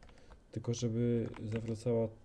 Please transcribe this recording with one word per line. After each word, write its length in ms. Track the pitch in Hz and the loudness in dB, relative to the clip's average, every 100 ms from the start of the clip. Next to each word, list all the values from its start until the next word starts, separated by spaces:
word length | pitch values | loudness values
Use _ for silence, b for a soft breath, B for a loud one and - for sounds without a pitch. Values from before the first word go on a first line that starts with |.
| B B B B - | B B B B -10
Tylko 220 | 110 120 | -6 -2
żeby 560 | 117 120 110 120 117 107 - | 0 2 2 4 2 0 -4
zawracała 640 | 110 110 117 113 123 117 110 - | -4 -4 -2 -2 2 2 2 -2